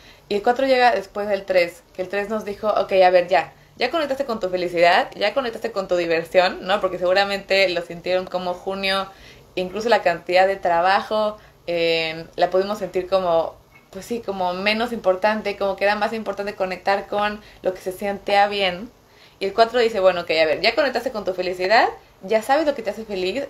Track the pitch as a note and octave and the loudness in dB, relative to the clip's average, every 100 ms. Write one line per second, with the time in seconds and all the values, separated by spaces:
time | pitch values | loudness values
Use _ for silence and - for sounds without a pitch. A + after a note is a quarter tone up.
0 | - - - G3+ B3 B3 C4+ B3+ B3 G3+ | -20 -20 -6 0 0 2 2 4 4 2
1 | - G3+ G#3 G3 G3 F#3 E3+ - _ - | -4 -8 -4 -4 0 2 2 -4 _ -10
2 | F#3 G3+ G3+ G#3+ G3 G3+ G#3+ G3 G3 F#3+ | -6 -6 -4 -6 -6 -4 0 0 2 6
3 | F#3 F3+ F3 F3+ D3+ - _ - B3 E4+ | 6 6 4 0 0 -10 _ -6 -4 -2
4 | D4 C4+ C#4 A3 F#3 F3+ F3 E3+ E3+ F#3+ | -2 -4 -4 -4 -4 -2 -2 4 4 4
5 | C#4+ - G3+ C#4 A#3+ A3+ A3+ G3+ F#3+ F3+ | 2 -2 -2 -2 -4 -6 -6 -6 -2 -2
6 | E3 E3 E3+ F#3 F#3 F4+ F#3 G3+ F#3 F3+ | 0 -2 2 4 4 0 -2 0 0 -2
7 | F3+ F#3 G3+ G3 F#3+ G3 F#3 E3+ E3+ E3+ | 2 2 2 -2 0 2 2 0 -6 -8
8 | F3+ F#3 F#3 F3+ F3+ F3+ F#3+ G3 G3 G3 | -2 -2 -2 -4 -4 -6 -6 -4 -2 -2
9 | F#3+ - - - - - F3+ G3 A3+ G#3 | -4 -12 -20 -20 -10 -6 -6 -4 2 2
10 | F3 E3+ - F3+ F#3+ F#3+ F#3 E3+ F#3 G3+ | 2 -2 2 4 4 2 0 2 4 2
11 | G#3+ G#3+ G#3+ G#3+ - _ - E3+ E3 E3 | 0 -2 -2 -4 -16 _ -6 -2 0 0
12 | D#3+ D#3+ E3 - F3 F#3 G3+ G#3+ F3+ F#3 | -2 -6 -10 -4 0 0 0 -4 -4 -4
13 | F3+ F#3+ F3+ E3 D#3 - _ _ _ F#3+ | -2 0 2 0 0 -8 _ _ _ -16
14 | - A#3 G#3+ G3 F3+ F3+ G#3 A3 A#3+ A3+ | -8 -8 -6 -4 -4 -2 -2 -2 -4 0
15 | F#3 F#3 G#3+ G#3+ G#3 G3+ G3 F#3+ G3 G#3 | 0 2 0 0 -4 -4 -4 0 0 0
16 | G#3+ A3+ G#3 G3 G3+ G3+ F#3 F3+ G3 G3+ | -2 -4 -6 -8 -8 -6 -6 -2 -2 -2
17 | G3 G#3 G#3 G#3 - - F#3+ F#3 F#3 F#3 | -2 -2 -2 -4 -14 -6 -6 -4 -8 -6
18 | G3+ G3+ - G3+ G#3 G3+ F#3+ F3 A#3+ - | -6 -6 0 4 4 2 -2 -2 -10 -18
19 | _ _ - _ G3 G3 A3+ A#3+ A3+ G#3 | _ _ -20 _ -2 2 2 2 0 4
20 | F#3 F3 E3+ D#3+ D#3 C#3+ G3+ A#3 C#4 B3 | 2 2 0 2 2 2 2 2 0 -2
21 | B3 G#3+ F#3+ F#3 F3+ F3+ F#3 A3+ G4 - | -4 -4 -4 -4 -4 -4 2 4 4 -2
22 | - _ F#3+ A3 G#3+ C#4+ D4+ C4+ A3 A3 | -18 _ -2 -2 2 2 2 -2 -6 -10
23 | A3 F#3+ F3+ C4 | -8 -4 -4 -4